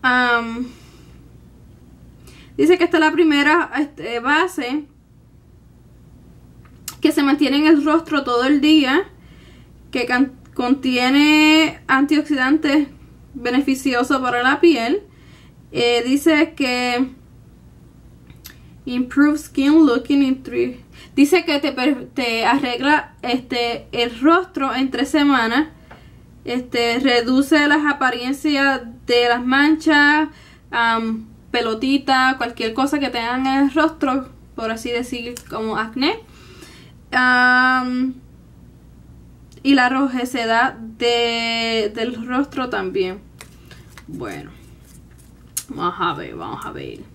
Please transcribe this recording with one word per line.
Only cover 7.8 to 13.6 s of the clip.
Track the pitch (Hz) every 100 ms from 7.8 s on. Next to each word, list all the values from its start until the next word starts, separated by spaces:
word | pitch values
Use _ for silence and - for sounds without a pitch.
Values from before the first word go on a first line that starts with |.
| 285
rostro | 320 320 302
todo | 269 240 262
el | 294
día, | 302 311 262 294 403 - - - - - - - -
que | 254 240
can-, | 247 269 - - -
contiene | 247 277 262 247 247 277 294 302 311 311 320 - -
antioxidantes | 269 285 302 294 285 262 311 302 294 277 - - - -
beneficiosos | 262 240 247